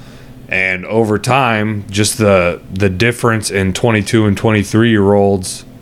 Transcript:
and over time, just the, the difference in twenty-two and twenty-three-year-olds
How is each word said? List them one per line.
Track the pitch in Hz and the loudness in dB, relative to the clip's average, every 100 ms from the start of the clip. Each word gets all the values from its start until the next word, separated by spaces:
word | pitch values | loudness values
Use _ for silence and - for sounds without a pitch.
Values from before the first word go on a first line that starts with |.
| - - - - - | -20 -20 -20 -20 -6
and | 92 92 92 87 | -4 -2 -4 -2
over | 110 107 104 | -2 0 0
time, | 127 135 123 107 107 107 98 | 0 0 0 0 -2 -4 -6
just | 98 104 - | -2 -2 2
the, | 104 95 87 80 - | 4 4 2 -4 -8
the | 92 98 | -2 -2
difference | 92 117 120 120 110 - | 0 -2 0 -2 0 -2
in | 98 95 | -2 -2
twenty-two | 90 120 110 98 113 107 | 0 0 0 2 2 2
and | 95 | 2
twenty-three-year-olds | 113 107 98 110 117 107 98 101 101 98 92 - - - | 2 0 0 2 2 4 4 2 2 0 -4 -12 -16 -20